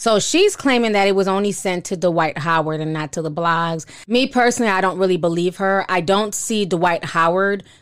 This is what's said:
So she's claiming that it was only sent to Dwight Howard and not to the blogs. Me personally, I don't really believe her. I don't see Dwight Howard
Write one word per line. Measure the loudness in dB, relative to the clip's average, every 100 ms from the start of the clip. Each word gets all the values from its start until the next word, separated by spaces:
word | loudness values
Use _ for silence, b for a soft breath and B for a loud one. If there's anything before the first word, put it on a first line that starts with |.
So | 0 0
she's | 2 2 2
claiming | 2 0 2 2
that | 2 2
it | 2
was | 2
only | 0 -2
sent | -2 -4 -4 -6
to | -2
Dwight | 0 2 0 -2
Howard | 0 0 0 -2
and | -4
not | -4 -6
to | -6
the | -6
blogs. | -2 0 0 -2 -4 -8 B B
Me | 0 0
personally, | 2 2 2 0
I | 2
don't | 0 0
really | 0 2
believe | 0 0 -2 -2
her. | 0 0 0
I | -2
don't | 2 0 0
see | -4 -4 -2 0
Dwight | 0 0 0 -2
Howard | 0 2 2 0 -2 -8 b